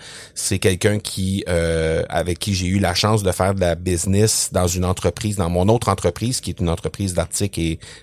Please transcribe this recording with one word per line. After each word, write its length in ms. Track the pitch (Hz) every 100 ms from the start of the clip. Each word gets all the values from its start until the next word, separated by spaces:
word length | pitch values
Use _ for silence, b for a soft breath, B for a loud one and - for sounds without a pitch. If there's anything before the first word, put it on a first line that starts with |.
| B B B
C'est 240 | - - 95
quelqu'un 400 | 101 90 107 104
qui, 460 | - - 95 98 -
euh, 540 | 87 85 82 80 82 85
avec 300 | 85 85 85
qui 160 | -
j'ai 120 | 92 90
eu 120 | 98
la 160 | 92
chance 280 | 90 104 110
de 100 | 95
faire 220 | 90 95
de 60 | 98
la 140 | 90
business 760 | 82 87 87 95 98 110 - -
dans 140 | 95 92
une 180 | 90
entreprise, 520 | 90 92 87 - 107 101
dans 140 | 85
mon 180 | 87 95
autre 200 | 117 -
entreprise, 520 | 98 - - 113 127
qui 100 | -
est 100 | 85
une 80 | 85
entreprise 460 | 85 - - 98
d'articles 460 | 87 90 - 101 -
et 180 | 82 80 B B